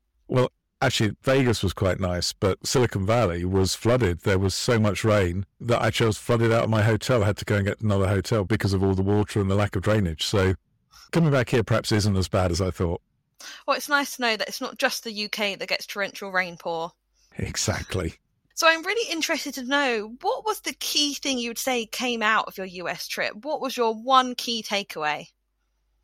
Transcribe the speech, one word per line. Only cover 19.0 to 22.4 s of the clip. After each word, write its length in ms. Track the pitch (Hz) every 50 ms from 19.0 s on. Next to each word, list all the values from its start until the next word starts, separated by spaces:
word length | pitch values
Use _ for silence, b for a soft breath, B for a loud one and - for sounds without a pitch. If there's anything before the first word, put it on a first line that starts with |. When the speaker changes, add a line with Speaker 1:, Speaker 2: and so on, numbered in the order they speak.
| 440 -
Speaker 2:
interested 420 | 330 320 - - 320 262 - 294 -
to 80 | 269
know, 540 | 247 247 285 294 285 254 233 214 208 220 240 -
what 220 | - 403 523 - -
was 160 | 427 403 -
the 120 | - 330
key 420 | 262 - - - - 302 294 285 262
thing 240 | - - 277 262 240
you 120 | 233 233
would 80 | 226 -
say 280 | - 269 254 240 220
came 360 | - - - 247 247 240 226
out 260 | 214 214 220 202